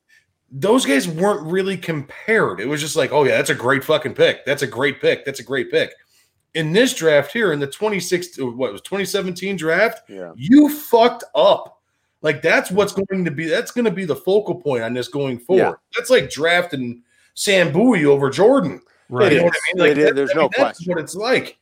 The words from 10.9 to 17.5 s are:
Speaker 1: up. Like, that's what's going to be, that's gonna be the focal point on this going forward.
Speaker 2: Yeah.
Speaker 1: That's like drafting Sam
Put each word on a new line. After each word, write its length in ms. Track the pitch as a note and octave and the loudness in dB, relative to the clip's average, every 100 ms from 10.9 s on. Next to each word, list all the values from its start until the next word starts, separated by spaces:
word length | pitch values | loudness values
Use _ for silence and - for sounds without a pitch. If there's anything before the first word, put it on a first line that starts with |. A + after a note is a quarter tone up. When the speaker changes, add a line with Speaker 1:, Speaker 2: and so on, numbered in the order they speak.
| A#3 A#3+ A#3+ - | 4 4 0 -4
Speaker 1:
up. 460 | C#3+ F#3+ D#3+ - _ _ _ _ _ | 2 4 2 -2 _ _ _ _ _
Like, 220 | D#3 C#3 | -4 -2
that's 280 | D#3+ A#3+ A#3+ | 0 0 0
what's 220 | F#3+ G3 | 0 0
going 320 | G3 G3 F#3+ | -2 -4 -4
to 60 | E3+ | -4
be, 160 | C#3 D#3+ | -4 -4
that's 240 | F#3 A#3+ | -4 -4
gonna 200 | B3 A#3 | -4 -2
be 140 | F3 | -2
the 120 | F3+ C3+ | -4 -4
focal 400 | - G#3 G#3 F3 | 0 0 0 -4
point 260 | D3 B2 | -4 -2
on 100 | A2+ | -2
this 160 | B2 A#2+ | -4 -6
going 300 | C#3+ C3+ A#2+ | -6 -6 -6
forward. 240 | - F#3 | 0 2
Speaker 2:
Yeah. 100 | E2+ - _ A#3+ | 2 -2 _ -8
Speaker 1:
That's 140 | - | 0
like 180 | B3+ C#3 | 2 2
drafting 720 | - D#3+ F3 F3 C3+ A#2+ A#2+ _ _ _ | -2 0 0 0 -6 -8 -10 _ _ _
Sam 400 | - - | -8 0